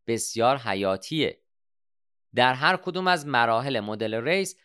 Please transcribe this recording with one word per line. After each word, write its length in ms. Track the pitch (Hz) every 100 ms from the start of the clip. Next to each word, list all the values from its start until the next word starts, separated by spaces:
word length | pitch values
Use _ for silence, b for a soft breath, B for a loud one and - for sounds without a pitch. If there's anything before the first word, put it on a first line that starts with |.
| -
بسیار 500 | 113 - 110 117 139
حیاتیه. 840 | 117 98 98 95 - 160 120 - _ _ _ _ _ _ _ _ _ 113
در 180 | 123
هر 240 | 127 151 185
کدوم 300 | 185 175 185
از 200 | 175 147
مراحل 520 | 127 117 113 139 123
مدل 340 | 104 107 110
ریس 420 | 110 123 190 185 -